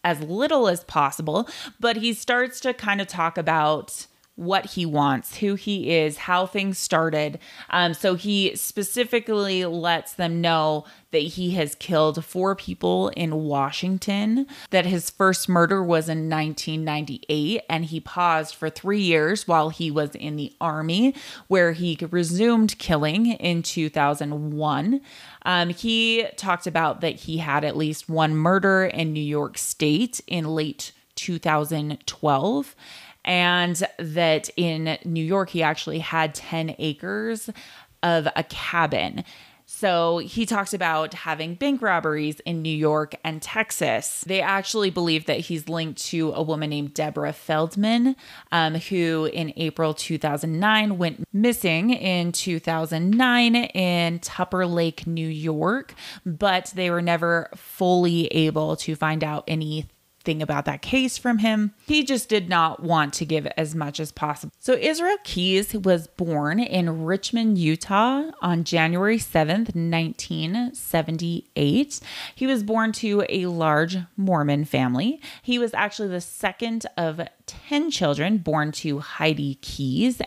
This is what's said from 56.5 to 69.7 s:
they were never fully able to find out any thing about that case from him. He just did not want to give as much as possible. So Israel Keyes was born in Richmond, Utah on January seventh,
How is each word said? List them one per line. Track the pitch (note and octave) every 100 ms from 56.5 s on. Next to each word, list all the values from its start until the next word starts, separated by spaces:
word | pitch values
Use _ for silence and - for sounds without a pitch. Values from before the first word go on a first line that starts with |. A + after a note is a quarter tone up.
| F#3 F3+ F#3
they | F3+
were | F3
never | E3+ E3+ E3+ E3+ - -
fully | - - F3+ F3+ F3 E3+ E3
able | D#3+ D#3 D#3+ D#3 D#3
to | - D#3
find | D#3 D#3
out | D#3 D3+ -
any | D#3+ D3+ D#3 - _ _ _
thing | - D#3
about | D#3 D3
that | D3+ C#3+
case | - C4 C4 -
from | B3+ A3+
him. | A3 G#3+ G#3 - -
He | D4+
just | C4+ B3 -
did | G#3+ F3
not | F3 D#3+ -
want | E3 D#3+ C#3+ -
to | D#3
give | D#3 D3 -
as | D#3 D#3+
much | D3 D3
as | D#3
possible. | - D3+ C#3+ D#3 -
So | -
Israel | B3+ D4+ D#4+ F4 G4+ -
Keyes | F3+ F#3 F#3 G#3
was | G#3+ F#3+ F3 D#3+
born | - E3+ D3+ D3 G3
in | A#3+ F#3 E3+ D#3+
Richmond, | D#3+ G3 - A#3 A3 F#3+
Utah | D#3 E3 - G3 A#3+ C4+ D#4+ -
on | F3 E3
January | E3 E3 D#3+ F3 G3+ A3+
seventh, | - E3 D#3 G3 A3+